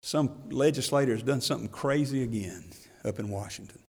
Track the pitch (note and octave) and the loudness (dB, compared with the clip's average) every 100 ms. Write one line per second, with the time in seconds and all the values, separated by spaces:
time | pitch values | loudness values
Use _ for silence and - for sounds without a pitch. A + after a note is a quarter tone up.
0 | - D3+ C#3 - - B2+ C#3+ C#3 B2+ C#3+ | -2 2 2 0 -8 4 4 4 2 4
1 | C3+ A2 A#2 C#3 - B2+ A2 - C#3 C#3+ | 4 2 2 0 0 -2 -4 -4 0 2
2 | C#3+ C3+ A#2+ A2+ F#2+ F2+ F2 - - - | 2 0 0 -2 -4 -8 -14 -20 -20 -8
3 | - - G#2 G2 G2+ - G2+ - _ | -6 -4 -4 -4 -6 -10 -14 -18 _